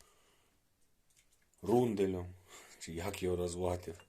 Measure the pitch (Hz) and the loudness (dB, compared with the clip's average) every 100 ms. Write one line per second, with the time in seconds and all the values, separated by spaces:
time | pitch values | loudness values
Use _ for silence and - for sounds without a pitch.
0 | - _ _ _ _ _ _ _ _ _ | -20 _ _ _ _ _ _ _ _ _
1 | _ _ _ _ _ _ - 117 123 101 | _ _ _ _ _ _ 4 4 6 4
2 | 95 92 90 90 - - - - - 85 | 2 2 -4 -12 -20 -20 -20 -16 -10 -6
3 | 95 92 90 87 87 85 90 87 85 85 | -6 -2 0 2 0 0 0 -2 -4 -14